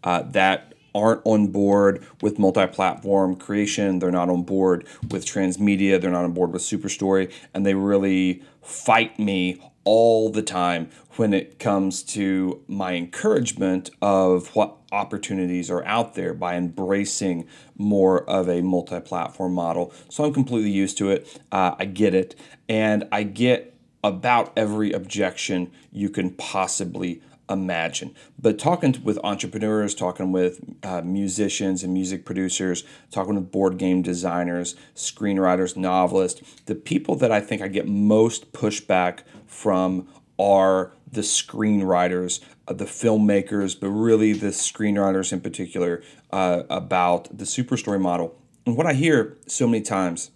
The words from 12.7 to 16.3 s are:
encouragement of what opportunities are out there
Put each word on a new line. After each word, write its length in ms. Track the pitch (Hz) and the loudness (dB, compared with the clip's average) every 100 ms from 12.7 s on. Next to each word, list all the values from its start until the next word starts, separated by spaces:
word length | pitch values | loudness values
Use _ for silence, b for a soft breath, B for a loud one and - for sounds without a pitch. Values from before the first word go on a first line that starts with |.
| 98 92 | -6 -4
encouragement 960 | 90 87 - 214 214 120 - 95 92 - _ | -4 -6 -4 0 0 -2 -2 -2 -2 -4 _
of 540 | 101 98 92 92 90 | 2 4 4 2 0
what 220 | 107 104 - _ | 0 0 -4 _
opportunities 760 | 101 98 101 - 98 90 90 85 | -6 -4 -8 -6 -4 -2 -4 -4
are 140 | 90 | -4
out 300 | - 110 117 | -2 -2 -2
there 180 | - 90 | -4 -6